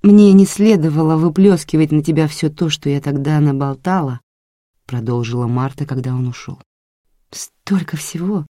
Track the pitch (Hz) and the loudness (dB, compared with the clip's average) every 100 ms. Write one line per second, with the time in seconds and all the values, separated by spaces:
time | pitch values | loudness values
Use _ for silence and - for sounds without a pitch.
0 | 202 208 202 196 196 - 214 202 160 151 | 6 8 8 6 4 2 2 2 0 0
1 | 156 160 170 156 196 180 - 156 156 151 | 0 0 0 2 4 2 0 -2 0 0
2 | 151 156 151 - 160 151 165 - 143 143 | 0 0 -2 -2 -6 -4 -4 -4 -4 -4
3 | 143 143 139 151 151 135 139 135 - 185 | -4 -6 -2 0 0 0 -4 -6 -4 -4
4 | 147 123 _ _ _ _ _ _ - 123 | -4 -8 _ _ _ _ _ _ -10 -8
5 | 113 120 117 123 117 123 131 135 143 131 | -4 -4 -4 -6 -4 -4 -6 -8 -8 -6
6 | 127 127 127 120 - - _ _ _ _ | -6 -6 -6 -8 -16 -18 _ _ _ _
7 | _ _ _ - - _ - 196 156 151 | _ _ _ -18 -18 _ -4 -4 -4 -10
8 | - 165 180 208 151 | -10 -8 -6 -6 -8